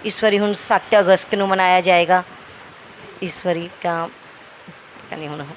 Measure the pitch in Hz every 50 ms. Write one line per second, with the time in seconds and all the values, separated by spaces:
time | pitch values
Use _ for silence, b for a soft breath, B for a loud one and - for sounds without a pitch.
0 | - 214 196 - 226 214 202 202 208 208 202 - - - 226 185 - - 226 208
1 | 196 180 190 185 - - - 202 196 196 190 190 185 180 185 185 175 185 180 175
2 | 175 165 185 180 180 - - - - - - - - - - - - - - -
3 | - - - - 190 175 - - - 180 170 165 170 175 - - - 175 170 165
4 | 165 170 - - - - - - - - - - - - - - - - - -
5 | - - - 160 156 147 147 151 143 143 165